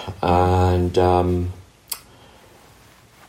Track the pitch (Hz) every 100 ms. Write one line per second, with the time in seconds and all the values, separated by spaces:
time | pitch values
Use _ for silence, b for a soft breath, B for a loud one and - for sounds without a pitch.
0 | B 90 85 90 90 90 90 90 90 90
1 | 90 90 90 90 90 90 - _ _ -
2 | b b b b b b b b b b
3 | _ _